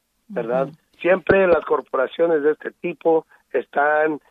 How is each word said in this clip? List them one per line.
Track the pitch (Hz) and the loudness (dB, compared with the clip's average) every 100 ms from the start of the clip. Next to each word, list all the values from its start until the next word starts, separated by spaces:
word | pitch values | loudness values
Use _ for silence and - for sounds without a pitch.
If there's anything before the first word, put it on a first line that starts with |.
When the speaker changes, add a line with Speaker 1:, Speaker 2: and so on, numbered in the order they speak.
| _ _ - | _ _ -12
Speaker 1:
¿verdad? | 185 113 127 139 | -8 -4 -2 -4
Speaker 2:
Ujú. | 160 _ - | -8 _ -4
Speaker 1:
Siempre | 170 185 - 196 185 | 0 0 2 2 4
las | 156 - | 2 0
corporaciones | 143 - 135 123 - 170 156 | -4 -2 -4 -4 0 0 2
de | 147 | 0
este | 147 - | -2 -6
tipo | - 175 156 165 160 - _ _ | -10 -10 -4 0 0 -2 _ _
están, | 127 - 143 147 151 156 143 - | -6 -4 -2 0 2 0 -2 -12